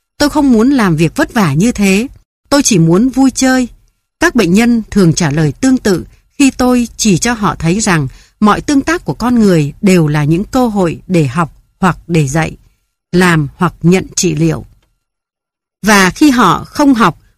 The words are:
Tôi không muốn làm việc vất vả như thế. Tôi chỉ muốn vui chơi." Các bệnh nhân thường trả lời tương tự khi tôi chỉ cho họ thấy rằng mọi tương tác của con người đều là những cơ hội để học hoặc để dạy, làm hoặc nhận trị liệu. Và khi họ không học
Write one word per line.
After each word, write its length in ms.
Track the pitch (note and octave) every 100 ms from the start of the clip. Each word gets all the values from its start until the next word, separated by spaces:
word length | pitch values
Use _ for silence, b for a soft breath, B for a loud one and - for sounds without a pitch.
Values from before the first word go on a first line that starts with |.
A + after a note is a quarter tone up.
| _ -
Tôi 120 | D4
không 220 | D4 C#4+
muốn 180 | A3+ A#3+
làm 260 | C#4+ G3+ D#3
việc 200 | D#3+ -
vất 180 | D#4
vả 200 | A#3 F3+
như 180 | C#3 A3+
thế. 360 | A#3+ G3 F#3+ B3+ - _ _ -
Tôi 140 | C#4+
chỉ 160 | C4+ G3
muốn 300 | E3 F3 B3+
vui 220 | B3+ C4+
chơi." 380 | A#3+ C4 C4 B3 - _ _ _ -
Các 140 | F4
bệnh 200 | A#3+ F3+
nhân 280 | F#3 A#3+ A#3 G#3+
thường 240 | G#3 F3
trả 160 | D3 E3
lời 220 | D3 D3+
tương 260 | C3 C4+ B3+
tự 260 | A3 E3+ G#2+ _ _ -
khi 120 | C4+
tôi 380 | - B3+ B3 A#3 -
chỉ 220 | A3 E3+
cho 140 | -
họ 220 | G#3 G3+
thấy 260 | - E3 F#3+
rằng 280 | G#3+ E3+ C3+ B B B
mọi 200 | G#3+ E3
tương 200 | D#3+ C#4+
tác 240 | C4+ E4+
của 100 | -
con 200 | D3+ A3+
người 380 | B3 G#3 E3+ C#3+ -
đều 260 | G3+ F#3 D#3
là 160 | D3+
những 200 | D3 E3+
cơ 220 | A3 C4 B3
hội 340 | G#3 F3 C3 -
để 200 | F3+ C#3+
học 260 | C3+ E3 - _ -
hoặc 180 | F#3 D#3 -
để 220 | E3 C#3
dạy, 280 | D#3 D#3+ C#3 _ _ _ _ _
làm 360 | F3 F3+ D#3+ C#3+ -
hoặc 180 | F3+ -
nhận 240 | E3 F#3 - -
trị 180 | F3
liệu. 300 | D3+ D#3+ C#3+ G#2 _ _ _ _ _ _ _ _ _ _ _
Và 280 | F#3+ G#3 F#3
khi 200 | - D4+
họ 340 | B3 G3 D#3
không 300 | - - C#4+
học 240 | A#3 G3+ - _